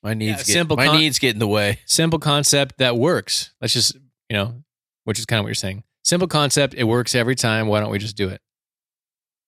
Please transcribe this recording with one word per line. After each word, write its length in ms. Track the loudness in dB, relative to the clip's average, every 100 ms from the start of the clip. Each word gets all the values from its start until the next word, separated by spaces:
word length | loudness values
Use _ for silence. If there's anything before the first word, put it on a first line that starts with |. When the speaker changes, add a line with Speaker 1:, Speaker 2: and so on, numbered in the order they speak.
Speaker 1:
My 120 | -4
needs 160 | -4 -2
Speaker 2:
Yeah, 60 | -4
Speaker 1:
get, 80 | 0
Speaker 2:
simple 300 | 0 0 2
Speaker 1:
my 100 | 4
Speaker 2:
con-, 120 | 4
Speaker 1:
needs 200 | 2 2
get 160 | 0
in 40 | 0
the 80 | 0
way. 320 | 2 0 -2 -4
Speaker 2:
simple 320 | 0 0 0
concept 600 | 0 0 2 2 0 0
that 180 | 0 2
works. 560 | 2 0 -2 -6 -6 _
Let's 120 | -2
just, 200 | 0 0 -4 _ _ _
you 80 | -2
know, 260 | -2 -6 -18 _ _ _
which 140 | -6 -6
is 80 | -2
kinda 160 | -2
what 60 | -2
you're 60 |
saying. 300 | -4 -6 -8 -14 _
Simple 240 | -2 0 0
concept, 460 | 0 2 2 0
it 100 | 0
works 300 | 0 2 0
every 200 | 0 0
time. 320 | 0 0 0 0
Why 140 | 0
don't 100 | 0
we 80 | -4
just 180 | -6 -4
do 120 | -4
it? 120 | -6 _ _ _ _ _ _ _ _ _ _